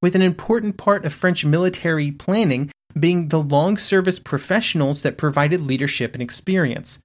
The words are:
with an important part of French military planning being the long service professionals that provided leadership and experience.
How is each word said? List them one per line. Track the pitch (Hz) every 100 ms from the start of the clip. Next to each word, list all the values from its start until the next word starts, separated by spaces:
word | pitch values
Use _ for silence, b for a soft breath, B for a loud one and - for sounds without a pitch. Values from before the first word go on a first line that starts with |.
with | 180 190
an |
important | 185 170 - 226 214 196
part | - 202 160
of |
French | - 185 175
military | 151 156 185 180 170 160 147
planning | 143 - 202 208 127 143 - _ -
being | 160 180 160
the | 160
long | 147 143 170 202
service | - 196 180 185
professionals | - 139 - 196 226 165 139 143
that | 143 -
provided | 151 143 147 175
leadership | 143 131 139 - 117 -
and |
experience. | 120 - - 190 147 117 - -